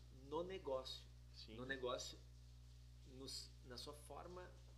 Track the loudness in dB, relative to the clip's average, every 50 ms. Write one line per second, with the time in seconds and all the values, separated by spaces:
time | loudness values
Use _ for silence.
0 | -10 -10 -10 -10 -2 2 4 4 6 4 2 2 4 6 6 6 6 4 0 -2
1 | -2 -6 -10 -10 -10 -10 -8 -8 -6 -4 -2 0 2 4 4 6 6 6 6 6
2 | 4 2 -2 -4 -8 -10 -10 -10 -10 -10 -10 -10 -10 -10 -10 -10 -10 -10 -10 -10
3 | -8 -8 -6 -4 -2 0 0 0 -2 -4 -6 -8 -8 -6 -4 -2 -2 -2 -4 -4
4 | -6 -4 -4 -4 -2 -2 -2 -2 -2 -4 -6 -8 -10 -10 -10